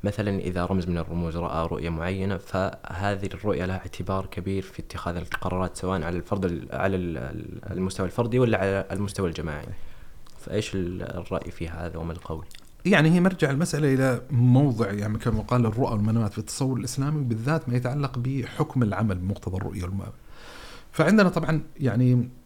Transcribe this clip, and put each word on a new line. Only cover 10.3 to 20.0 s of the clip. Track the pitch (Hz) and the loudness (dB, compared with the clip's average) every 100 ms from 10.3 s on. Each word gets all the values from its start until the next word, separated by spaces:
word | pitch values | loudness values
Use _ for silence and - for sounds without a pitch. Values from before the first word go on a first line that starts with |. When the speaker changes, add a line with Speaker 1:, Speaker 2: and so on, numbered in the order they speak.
| - | -14
Speaker 1:
فإيش | - 104 107 95 | -4 -4 -2 -2
ال-، | 87 92 | -2 -4
الرأي | - 90 87 92 - | -6 -8 -4 -4 -4
في | - 82 | -8 -8
هذا | 82 85 82 | -6 -6 -6
وما | 82 | -6
القول؟ | 82 - 80 - - - - 175 | -6 -6 -8 -8 -14 -18 -6 4
Speaker 2:
يعني | 190 156 | 6 8
هي | 175 | 6
مرجع | 180 185 147 | 4 4 0
المسألة | 139 175 147 151 | 2 0 2 2
إلى | 131 131 120 - | 4 4 2 0
موضع، | 123 123 127 143 110 104 | 4 8 8 6 4 0
يعني | 101 107 107 | 0 -2 0
كما | 123 107 | 0 0
قال | 101 123 113 | 2 4 4
الرؤى | 107 135 | 4 0
والمنامات | 110 107 113 104 | 2 4 4 2
في | 104 | -2
التصور | 107 - 131 127 | -8 -2 0 0
الإسلامي، | 98 - 139 156 | -2 -2 0 0
بالذات | 127 110 120 160 160 | 0 0 0 0 0
ما | 123 | 0
يتعلق | 123 143 139 127 | 0 -2 -2 -2
بحكم | 123 135 117 - - 131 | -2 -2 -4 -2 0 2
العمل | 110 98 110 90 | 2 4 2 0
بمقتضى | 92 101 - 95 | -2 -4 -4 -4
الرؤية | 95 - | -4 -6
والمنامات. | 87 98 | -4 -6